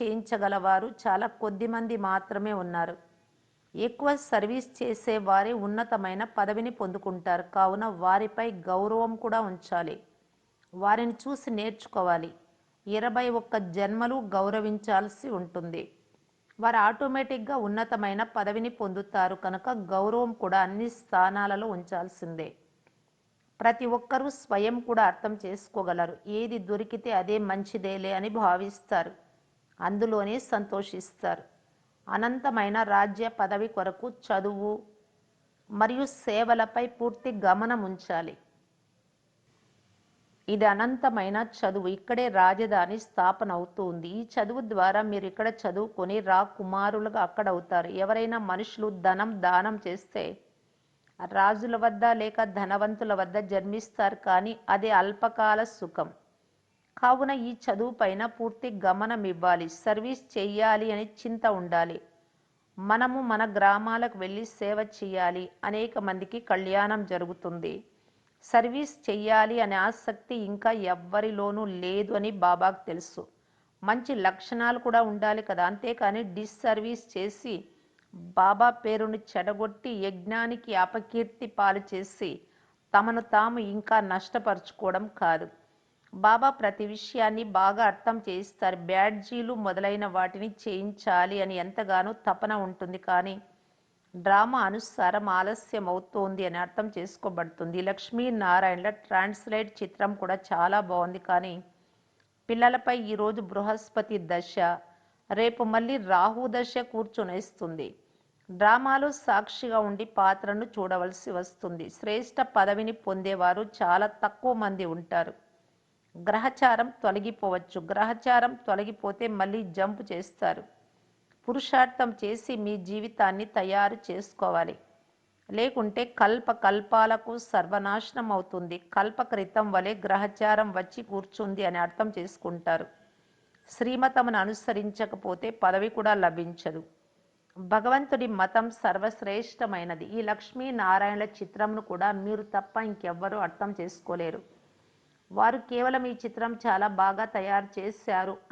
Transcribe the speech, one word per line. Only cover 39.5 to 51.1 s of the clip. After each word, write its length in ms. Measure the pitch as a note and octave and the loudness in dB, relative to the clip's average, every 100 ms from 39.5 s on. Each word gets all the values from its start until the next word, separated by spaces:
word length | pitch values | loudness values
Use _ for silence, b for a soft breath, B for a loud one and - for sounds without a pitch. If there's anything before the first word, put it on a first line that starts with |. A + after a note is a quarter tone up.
| _ _ _ _ _ _ _ _ _ - | _ _ _ _ _ _ _ _ _ -4
ఇది 160 | G#3 | 4
అనంతమైన 800 | G#3+ G3+ A#3+ B3+ B3+ A3+ F#3+ G#3 A3+ | 4 4 0 2 0 0 -2 -2 -4
చదువు. 360 | - G3 F#3+ F3+ | -2 -2 0 -4
ఇక్కడే 400 | F#3+ - A#3+ B3 | -6 -4 0 2
రాజధాని 720 | F#3+ F#3 G3 A3+ G3+ F3 A3 | 6 6 6 2 2 2 -2
స్థాపన 540 | - - F3+ F#3+ G#3 | -6 2 2 2 -2
అవుతుంది. 560 | F3 F3+ - F#3 E3+ E3+ | -4 -6 -4 -4 -4 -8
ఈ 160 | G3+ | -8
చదువు 360 | A3+ - G#3 B3 | -6 -2 -2 -2
ద్వారా 420 | A3 G#3 F#3 G3+ | -4 4 4 4
మీరు 240 | G#3+ G3+ G3 | 0 -2 -4
ఇక్కడ 220 | F#3+ A3 | -2 -2
చదువుకొని 720 | A3 G#3 F3+ G#3+ G3+ F3+ G#3 | -2 -4 -2 -4 -4 -2 -2
రాకుమారులుగా 1000 | F#3+ F#3 G3+ - F#3 G3 G3+ G#3+ G#3+ G#3 | 2 2 2 -4 -6 0 0 0 -4 -2
అక్కడ 260 | F3+ - G#3 | -2 0 0
అవుతారు. 400 | F3+ F3 F3+ E3+ | -2 0 -2 -2
ఎవరైనా 500 | F#3+ G3 A3 A3+ A#3 | -2 0 0 0 -2
మనుషులు 520 | G3+ F#3 A3 - G#3+ | -2 -4 -6 -6 -6
ధనం 520 | F#3+ F#3 F#3 A3 G#3 | 0 2 2 0 0
దానం 360 | F3+ F3+ G#3 G#3+ F#3 | 4 4 2 -4 -6
చేస్తే 520 | F3 - - D3+ G3 _ _ _ _ _ _ _ | -8 -8 -8 -8 -10 _ _ _ _ _ _ _